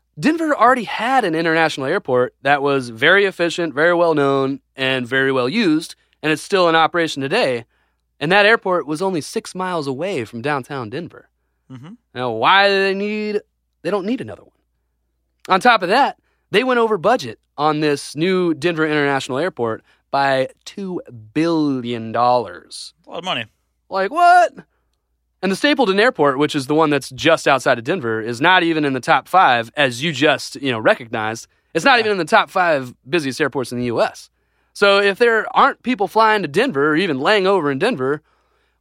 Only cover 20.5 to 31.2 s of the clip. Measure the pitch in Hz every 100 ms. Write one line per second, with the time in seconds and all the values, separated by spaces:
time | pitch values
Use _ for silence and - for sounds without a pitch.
20.5 | - - - 190 175 - 120 107 147 170
21.5 | 160 147 131 120 117 113 117 120 123 98
22.5 | 87 - - - _ - 185 180 139 110
23.5 | _ _ _ - 190 196 320 349 359 330
24.5 | - - _ _ _ _ _ _ _ 190
25.5 | 185 294 285 214 196 247 - 143 131 147
26.5 | 151 131 151 156 143 - 127 143 151 156
27.5 | 135 147 120 117 185 117 110 110 120 165
28.5 | 185 170 156 147 131 165 143 - 180 165
29.5 | 120 113 - 135 120 165 131 151 127 -
30.5 | 131 139 113 123 - 113 113